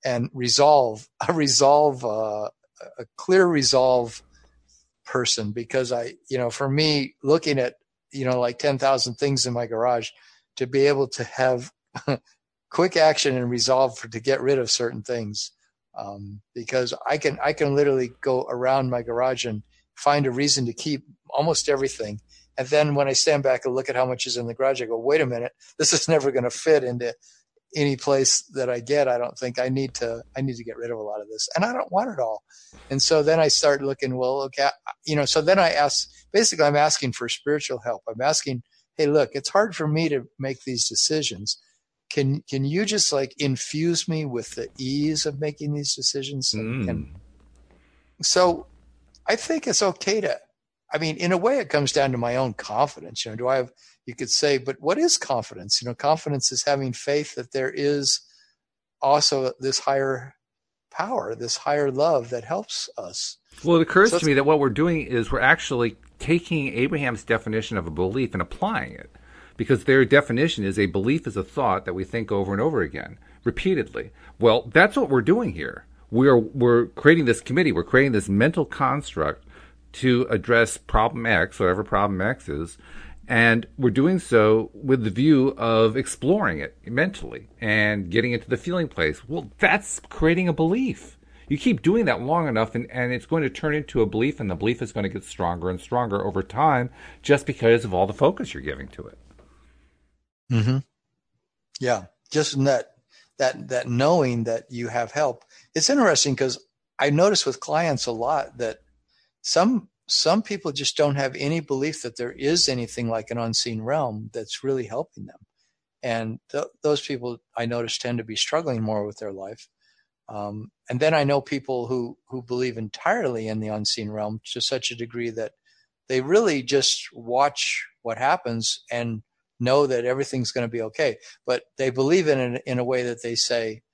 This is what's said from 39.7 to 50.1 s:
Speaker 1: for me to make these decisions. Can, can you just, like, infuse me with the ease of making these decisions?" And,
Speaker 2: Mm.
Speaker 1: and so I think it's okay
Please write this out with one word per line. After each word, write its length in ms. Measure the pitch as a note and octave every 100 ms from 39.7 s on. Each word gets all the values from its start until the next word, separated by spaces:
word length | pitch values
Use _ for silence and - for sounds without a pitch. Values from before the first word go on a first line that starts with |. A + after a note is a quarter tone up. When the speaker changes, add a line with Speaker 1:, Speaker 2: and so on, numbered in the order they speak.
Speaker 1:
for 140 | E3+ D#3
me 200 | D3+ E3
to 180 | C#3 B2 _
make 240 | C3 C3
these 240 | - B2 -
decisions. 720 | A2+ - D#3 C#3+ F#2 G#2 - _ _ _ _ _
Can, 320 | - C3+ D3 -
can 160 | C3+
you 220 | C3+ E3+ G#3
just, 260 | G#3 -
like, 220 | C#3+ C3+ -
infuse 720 | D3 B2+ - D3+ E3 E3+ -
me 160 | D#3+
with 280 | D3+ A#2+ A2
the 140 | - A#2 -
ease 480 | C3 C#3+ D3 D#3 D#3
of 120 | C#3
making 340 | D3+ D3 D3
these 200 | D3 C#3+
decisions?" 600 | - C3 C#3+ C3+ C#3 B2+
And, 320 | G#2+ A2 B2+ G2+
Speaker 2:
Mm. 20 |
Speaker 1:
and 260 | A2 C#2 D2 - _ _ _ _ _ _ _ _ _
so 440 | - F3+ F3+ E3+ - - _ _ _ _ -
I 80 | A#3
think 300 | - D#4+ -
it's 160 | G3
okay 380 | G3+ F3 -